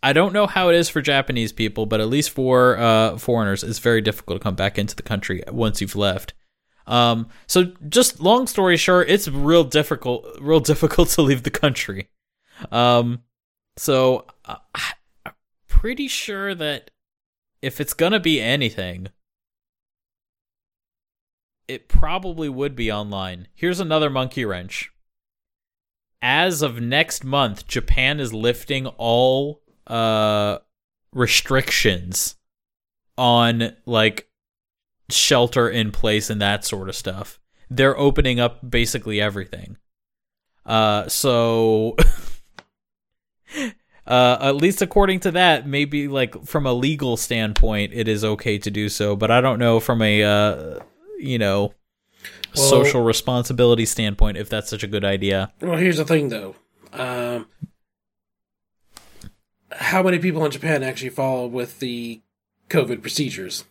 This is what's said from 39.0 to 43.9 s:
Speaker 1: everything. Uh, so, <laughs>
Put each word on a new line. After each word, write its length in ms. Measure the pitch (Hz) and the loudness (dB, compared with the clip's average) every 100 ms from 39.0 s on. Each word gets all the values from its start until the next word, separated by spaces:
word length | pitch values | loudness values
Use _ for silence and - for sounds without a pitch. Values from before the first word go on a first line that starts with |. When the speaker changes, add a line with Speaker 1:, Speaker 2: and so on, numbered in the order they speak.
| 110 107 | -4 -2
Speaker 1:
everything. 560 | 104 101 95 90 92 - _ _ _ _ _ _ _ _ - | -2 -4 -12 -14 -16 -20 _ _ _ _ _ _ _ _ -2
Uh, 420 | 110 107 104 98 | 0 2 0 -2
so, 880 | - 135 120 117 113 113 110 110 - | -2 0 2 2 2 4 2 0 6
<laughs> 1600 | - - - - - - _ _ _ _ _ _ _ _ _ 302 262 - _ | 6 6 0 -8 -10 -20 _ _ _ _ _ _ _ _ _ -8 -8 -10 _